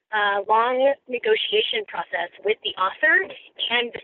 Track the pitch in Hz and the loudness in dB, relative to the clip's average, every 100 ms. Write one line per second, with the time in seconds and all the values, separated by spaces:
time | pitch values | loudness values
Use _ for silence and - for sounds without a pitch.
0 | - 214 202 202 196 220 240 254 277 277 | -6 -2 0 0 2 2 2 4 2 2
1 | - 240 220 214 - 208 226 233 196 180 | -6 -4 0 0 2 0 0 -4 -6 -10
2 | - 180 175 - 202 - 208 185 190 - | -6 -6 -6 -6 -4 -4 -6 -2 -4 0
3 | 311 359 392 - - - - 233 240 233 | 2 2 0 -10 -18 -8 -2 -2 -2 -8